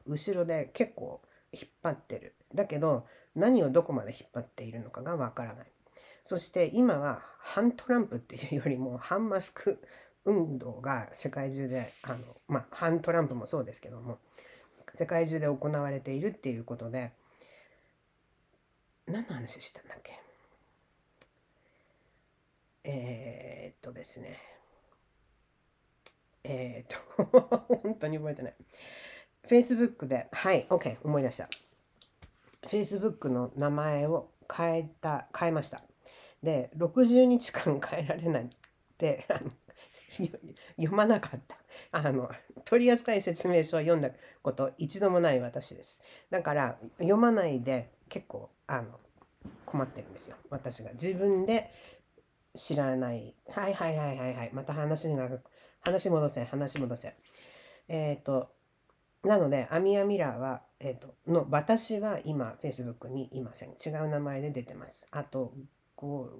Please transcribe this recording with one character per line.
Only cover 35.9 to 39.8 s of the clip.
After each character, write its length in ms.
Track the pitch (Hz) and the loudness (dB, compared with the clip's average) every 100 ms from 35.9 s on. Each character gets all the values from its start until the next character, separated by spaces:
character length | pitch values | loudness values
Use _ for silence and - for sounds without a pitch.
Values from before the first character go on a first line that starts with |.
| _ - - - _ | _ -20 -20 -20 _
で、 280 | 160 147 - 156 | 0 0 -2 -2
六 300 | 170 254 240 | 2 6 8
十 200 | 247 254 | 10 10
日 260 | 240 - | 8 2
間 280 | - 165 143 | 0 0 0
変 260 | - 160 147 | -2 -4 -2
え 20 | |
ら 80 | 156 | -2
れ 140 | 165 | 0
な 120 | 135 | 0
い 20 | |
っ 40 | 123 - - _ _ - | -2 -12 -20 _ _ -2
て、 280 | 156 135 - | 0 0 -2
あ 100 | 139 | -2
の、 120 | 131 - - - | -4 -12 -20 -20